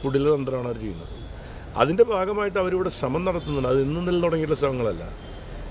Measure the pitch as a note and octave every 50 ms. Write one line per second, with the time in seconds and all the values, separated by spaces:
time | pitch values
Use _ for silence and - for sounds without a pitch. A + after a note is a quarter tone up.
0 | - C#3 C3+ C#3 C#3 D3 D#3 C#3 C3+ C3 B2+ B2+ B2 B2 A#2 A2+ A2 G#2+ F#2 E2
1 | E2 - - - - - - - - - - - - - - - A#2+ C#3+ E3+ G3
2 | A#3 A#3 A3 F#3 F#3 F#3+ G#3 G#3 G#3 G3+ F3+ G3+ F#3 F3+ F3 F#3 F#3 F3+ - -
3 | - B2+ C3 D#3+ F3+ F#3 F3 E3+ - D3 D3 C#3 C3 B2 B2+ C#3 C3+ C3+ D3+ E3+
4 | F3+ F3+ F3+ F3 E3+ E3+ D#3+ D#3+ D#3 D3+ D#3 B2 C#3+ C#3 C3 B2+ A#2+ G#2+ F2+ E2
5 | E2+ F2 - - - - - - - - - - - -